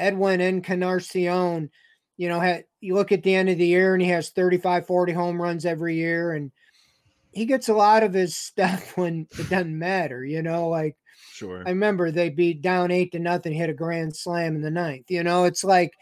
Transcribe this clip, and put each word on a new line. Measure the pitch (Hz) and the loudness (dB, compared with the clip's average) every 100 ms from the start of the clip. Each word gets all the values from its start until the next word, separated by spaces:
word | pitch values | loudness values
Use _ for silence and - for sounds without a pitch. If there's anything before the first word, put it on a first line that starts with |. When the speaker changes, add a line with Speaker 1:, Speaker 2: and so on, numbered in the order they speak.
Speaker 1:
Edwin | 190 190 196 180 | 0 2 2 2
Encarnacion, | 185 185 180 180 180 180 180 185 175 180 180 165 151 _ _ _ _ - | 2 0 -2 -2 0 -2 -2 -2 0 0 0 -2 -6 _ _ _ _ -8
you | 175 | -4
know, | 170 | 0
had, | 180 170 - _ | 0 -2 -6 _
you | 196 | -2
look | 190 190 | 0 2
at | 196 | 2
the | 190 | 2
end | 190 190 | 2 2
of | 170 | 2
the | 175 | 4
year | 180 190 | 4 4
and | 185 | 4
he | 180 | 2
has | 170 160 | 0 -2
thirty-five, | - 180 180 185 175 170 | 0 2 2 2 0 0
forty | 180 175 | 0 0
home | 170 175 175 | 0 -2 -2
runs | 175 170 170 | -2 -2 -4
every | 160 165 165 | -2 -2 -2
year, | 165 170 170 | -2 0 -2
and | 156 139 - _ _ _ _ _ _ _ | -4 -6 -14 _ _ _ _ _ _ _
he | 190 | -4
gets | 226 262 233 | 0 0 2
a | |
lot | 214 208 220 | 4 6 6
of | 214 | 4
his | 190 180 - | 2 0 -4
<laughs> | |
stuff | - - 185 185 - - | -6 -2 0 0 -6 -4
when | 175 165 160 - | -2 -4 -8 -8
it | 160 | -2
doesn't | 185 170 156 | -2 -2 -4
matter, | 175 190 151 127 | -2 -2 -2 -6
you | 135 160 | -6 -4
know, | 165 170 165 | -2 -2 -2
like, | 160 156 - _ _ - | -2 -4 -6 _ _ -20
Speaker 2:
Sure. | - 139 92 185 | -14 -12 -8 -4
Speaker 1:
I | |
remember | 185 208 190 165 | 0 0 2 0
they | 160 170 | 0 0
beat | 143 175 156 | 0 0 0
down | 180 185 180 | 0 2 2
eight | 180 180 | 0 0
to | 170 | -2
nothing, | 170 175 170 | -2 -2 -2
hit | 156 165 | -4 -4
a | |
grand | 151 165 165 160 151 | -4 -4 -4 -6 -8
slam | 185 170 165 156 | -6 -4 -2 -4
in | |
the | 151 | -4
ninth, | 170 170 131 - | -4 -4 -6 -4
you | 175 | -2
know, | 170 180 | 2 2
it's | 180 - | 2 2
like, | 190 185 175 - | 2 4 2 -4